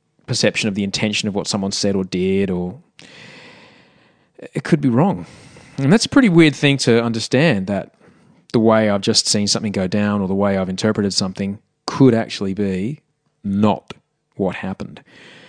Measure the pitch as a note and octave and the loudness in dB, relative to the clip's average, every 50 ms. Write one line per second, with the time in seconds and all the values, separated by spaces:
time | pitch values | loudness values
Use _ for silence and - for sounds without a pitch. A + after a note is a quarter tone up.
0 | _ _ _ _ _ - A#2+ - - - - - - A2 F#2+ G#2 G2+ G2 - - | _ _ _ _ _ -6 -4 0 0 0 0 0 -2 -2 -2 -2 -4 -4 -2 -2
1 | - G#2+ G#2 - - G#2+ F#2+ G2+ - - - G#2 G2 G2 - - - G2+ G2 F#2+ | -4 -2 -2 -2 -4 -4 -4 -4 -4 -4 -4 -4 -2 -4 -4 -2 -2 -2 0 -2
2 | F#2 F#2 - F2+ F#2 F#2+ F#2+ G2 G2 F#2 F#2 F2+ F2+ F2+ A#2+ C#3+ - _ _ - | -2 -2 -4 -2 0 0 0 0 0 0 -2 -4 -4 -6 -8 -12 -18 _ _ -20
3 | - - - - - - - - - - - - - - - _ _ _ _ _ | -20 -20 -20 -20 -20 -20 -20 -20 -20 -20 -20 -20 -20 -20 -20 _ _ _ _ _
4 | _ _ _ _ _ _ _ - - - - D3+ - - E3+ D3+ C#3 C3 A2+ B2 | _ _ _ _ _ _ _ -20 -20 -10 -10 -8 -2 0 0 2 2 2 2 4
5 | E3 G3+ F2+ F2 E2 - - - - - - - - - - - C3+ C3+ F#3+ A#3 | 2 2 0 -4 -8 -14 -18 -20 -20 -20 -20 -20 -20 -14 -8 -2 2 4 4 4
6 | - - - C#4+ C4 G#3 E3+ E3+ E3 D3+ C3+ - - C#3+ C#3 C3 - - A#2 A#2+ | 2 4 4 4 4 6 6 6 6 6 4 2 2 0 2 2 2 4 4 4
7 | A#2 A#2+ A2+ A2+ - - - B2 D#3 E3+ A#2 G2 F#2+ G2 G2+ F#2+ - - _ _ | 2 0 -2 -4 -4 0 0 2 2 2 2 0 -2 -2 -4 -4 -6 -8 _ _
8 | _ - _ _ _ _ _ _ _ _ - A#2+ A2 A2+ A2 A2 A2 G#2+ G2+ G2+ | _ -20 _ _ _ _ _ _ _ _ -2 2 4 4 4 4 4 2 0 0
9 | F#2+ A#2 G#2+ - - - - G#2+ G#2 G2 - A2 G2 G#2+ F#2+ G2+ F#2 F2+ G2 G#2 | -2 0 -2 0 -2 -2 -2 -2 -2 -2 -2 -2 -4 -4 -4 -4 -4 -2 -2 0
10 | G#2 G#2 G#2 G#2 G2 F#2 F#2+ G2 G2+ G2+ G2 F#2+ F#2+ F#2 F#2 F#2 - A2 G#2+ - | 0 0 0 -2 -2 -2 0 0 0 0 0 0 -2 -4 -4 -2 -2 -2 0 0
11 | G2+ G2 F#2+ - G#2 F#2 F#2+ - G2+ G2 G2+ A2 - _ _ _ _ - - - | -2 -2 -2 -4 -4 -6 -6 -6 -6 -8 -8 -10 -14 _ _ _ _ -10 2 4
12 | C3+ B2+ A2+ A2+ A2 - - - G#2 F#2+ F#2+ G2 G#2 G2 F#2+ F2+ G2 A#2+ D3+ - | 6 6 6 4 0 -4 -6 -6 -6 -6 -4 -2 -2 -2 -2 -2 -4 -6 -8 -10
13 | _ _ _ _ _ _ _ _ - G2+ G2 G2+ G#2+ G#2+ F#2 - - _ - - | _ _ _ _ _ _ _ _ -8 -4 0 2 2 2 2 0 -4 _ -20 -20
14 | _ _ _ _ _ _ _ - G2 F#2 F2 - - F#2+ F#2+ - - - - - | _ _ _ _ _ _ _ -4 -4 -4 -4 -6 -8 -10 -8 -10 -12 -14 -16 -20
15 | - _ - - - - - - - | -20 _ -20 -20 -20 -20 -20 -20 -20